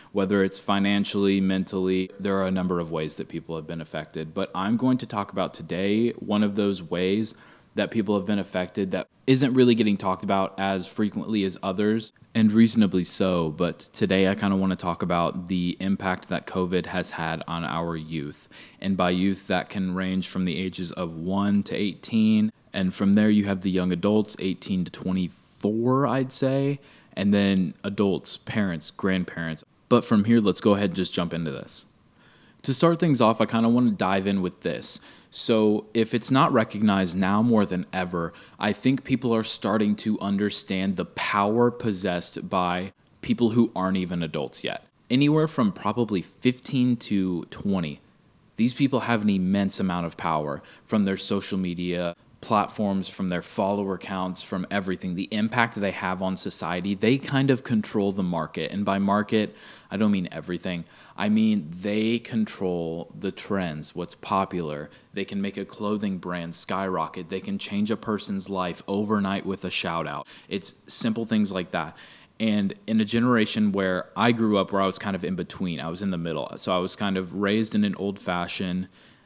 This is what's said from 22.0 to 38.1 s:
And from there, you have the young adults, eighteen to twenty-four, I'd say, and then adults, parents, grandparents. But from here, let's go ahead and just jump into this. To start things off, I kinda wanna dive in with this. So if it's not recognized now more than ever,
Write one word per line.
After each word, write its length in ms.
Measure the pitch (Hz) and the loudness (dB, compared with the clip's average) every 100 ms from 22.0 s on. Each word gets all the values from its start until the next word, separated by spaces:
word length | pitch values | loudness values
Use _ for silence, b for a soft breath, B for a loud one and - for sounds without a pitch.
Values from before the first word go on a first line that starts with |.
| - 113 110 107 107 - _ | -2 2 4 4 2 -2 _
And 220 | 98 92 | -2 -2
from 180 | - 98 | 2 4
there, 180 | 101 107 | 6 6
you 140 | 107 | 4
have 160 | 101 98 | 2 0
the 100 | 95 | 0
young 220 | 92 90 | 0 0
adults, 440 | 90 101 107 104 - | 0 2 2 0 -2
eighteen 460 | 95 90 - 95 | -4 -4 -4 -4
to 60 | 85 | -4
twenty-four, 1160 | - 92 92 90 - - - 104 110 117 131 139 | -6 -4 -2 -2 -6 -20 -4 -2 0 2 2 2
I'd 260 | 127 131 | 0 -2
say, 480 | - 131 135 139 139 B B B | -2 0 0 0 -2 B B B
and 220 | - 101 | -2 2
then 400 | 101 98 95 90 - | 4 4 4 0 -4
adults, 540 | - 101 101 85 - - | -6 0 2 0 -4 -10
parents, 520 | - 113 101 82 - | -6 -2 -2 -2 -8
grandparents. 760 | - 98 92 90 - 82 78 - _ - | -4 0 0 -2 -6 -8 -8 -14 _ 2
But 140 | 120 | 2
from 200 | - 107 | 4 4
here, 160 | 101 117 | 6 6
let's 200 | 101 90 | 4 4
go 140 | 110 | 4
ahead 160 | 101 101 | 4 2
and 60 | 87 | 0
just 160 | 90 | -2
jump 220 | - 87 | -2 -4
into 160 | 85 80 | -4 -6
this. 360 | 67 - - - _ _ _ b b b b | -8 -10 -14 -14 _ _ _ b b b b
To 100 | - | -2
start 260 | 131 165 165 | 4 4 4
things 220 | 170 127 | 4 6
off, 200 | 113 110 | 6 4
I 60 | 110 | 2
kinda 220 | 113 117 | 2 4
wanna 220 | 120 123 | 4 4
dive 360 | 95 95 98 95 | 2 0 0 0
in 140 | 98 | 0
with 220 | 90 - | 0 -4
this. 380 | - 60 - - B B B | -6 -4 -4 -6 B B B
So 540 | - - 113 107 104 - | -4 2 4 4 2 0
if 220 | 117 110 | 0 0
it's 160 | 120 - | 0 2
not 200 | 131 143 | 4 4
recognized 640 | 131 110 104 107 98 92 | 4 2 2 2 4 2
now 280 | 87 95 101 | 0 2 2
more 240 | 120 110 101 | 4 4 2
than 180 | 90 - | 0 -4
ever, 400 | 92 90 | -4 -2